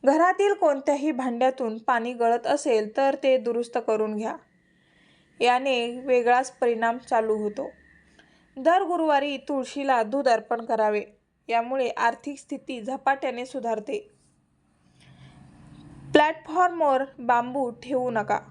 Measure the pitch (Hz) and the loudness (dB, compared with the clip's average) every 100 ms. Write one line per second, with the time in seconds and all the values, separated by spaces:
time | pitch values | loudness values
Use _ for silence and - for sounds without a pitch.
0 | 262 311 349 381 403 403 330 277 277 285 | 4 4 4 4 2 4 2 2 0 0
1 | 294 254 262 233 254 262 233 220 220 240 | 0 -2 -4 2 0 0 -6 -4 -2 -2
2 | 233 240 233 240 262 294 294 226 214 214 | -2 0 0 2 0 -2 2 0 0 0
3 | 269 277 269 262 226 233 240 247 233 214 | 0 2 2 2 0 -4 -4 -4 -2 0
4 | 214 214 220 - _ _ _ _ _ _ | 0 -4 -6 -8 _ _ _ _ _ _
5 | _ _ _ _ 240 247 269 254 233 240 | _ _ _ _ 2 4 2 0 -2 -6
6 | 269 247 233 247 269 - 240 226 233 240 | 0 2 4 4 2 -2 0 2 0 -2
7 | - 233 220 214 208 208 - - _ _ | -2 0 2 0 -2 -6 -10 -12 _ _
8 | _ _ _ _ _ - 262 359 370 349 | _ _ _ _ _ -2 2 2 2 0
9 | 320 285 285 269 269 277 247 285 277 254 | 2 2 0 -6 -4 -4 -4 -6 0 0
10 | 214 269 254 220 208 233 233 226 214 208 | 2 0 2 2 0 -6 -2 0 2 0
11 | - _ _ _ - 233 240 269 247 - | -4 _ _ _ -2 -2 0 -2 -2 0
12 | 233 240 - 277 - 269 - 254 208 262 | -2 -2 -10 -12 -10 -12 -10 -10 -8 -4
13 | 269 277 277 240 247 269 233 220 208 208 | 0 0 -2 -4 -8 -6 -4 -4 -4 -8
14 | - _ _ _ _ _ _ _ _ _ | -8 _ _ _ _ _ _ _ _ _
15 | - - - - - - - - - - | -20 -20 -20 -20 -20 -20 -20 -20 -20 -20
16 | - 294 302 320 - 320 359 339 302 262 | 0 2 2 -2 -6 0 0 2 0 0
17 | 269 - 240 240 240 262 247 226 247 254 | -2 -8 -2 0 0 -4 -6 -8 -6 -4
18 | 254 226 208 208 - | -2 -4 -2 -4 -6